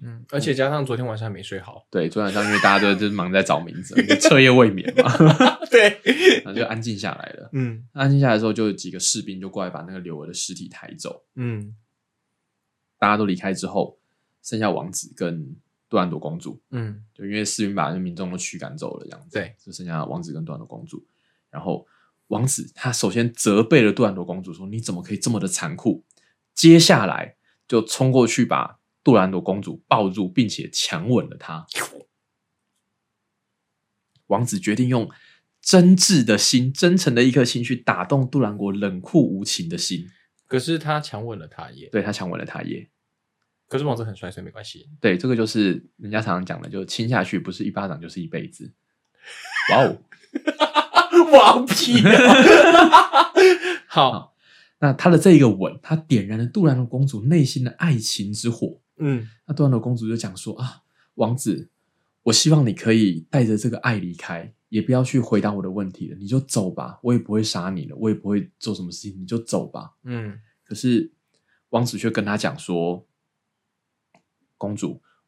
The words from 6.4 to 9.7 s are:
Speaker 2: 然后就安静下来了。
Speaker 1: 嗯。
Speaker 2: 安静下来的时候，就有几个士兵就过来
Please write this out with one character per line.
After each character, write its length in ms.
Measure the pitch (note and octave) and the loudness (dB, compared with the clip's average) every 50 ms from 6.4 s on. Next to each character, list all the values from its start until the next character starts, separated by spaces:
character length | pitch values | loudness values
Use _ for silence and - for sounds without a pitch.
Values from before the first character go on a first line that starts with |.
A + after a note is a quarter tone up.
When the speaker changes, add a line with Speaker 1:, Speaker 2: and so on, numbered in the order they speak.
| - | 0
Speaker 2:
然 20 | |
后 60 | - G2 | -6 -6
就 120 | A2+ A#2 | -6 -6
安 180 | - A2 A2+ A2+ | -4 -6 -8 -8
静 160 | A#2+ G#2+ G2 | -8 -8 -8
下 160 | G#2+ F#2 - | -8 -8 -10
来 140 | - - - - | -10 -14 -16 -18
了。 140 | - - - - | -20 -20 -10 -6
Speaker 1:
嗯。 340 | C3+ B2+ A#2+ A2+ A2+ B2 - _ | -4 -4 -4 -6 -10 -16 -16 _
Speaker 2:
安 180 | C#3+ C3+ C3+ | -2 0 2
静 80 | C#3 C#3 | 4 4
下 80 | C#3 | 4
来 80 | B2+ A2 | 4 2
的 60 | G#2+ | 2
时 40 | A2+ | 2
候， 80 | A2 G#2 | 0 -2
就 140 | A2+ A2 | 0 -2
有 60 | G#2 F#2+ | -2 -4
几 180 | F#2 - F#2+ | -4 -8 -12
个 80 | F#2 F2+ | -10 -6
士 240 | - - - A2 G2 | -4 -4 -4 -4 -6
兵 180 | G#2 F#2+ F#2 | -10 -12 -12
就 80 | F#2+ F#2+ | -14 -12
过 140 | - G#2 F#2+ | -10 -8 -8
来 80 | F2+ | -8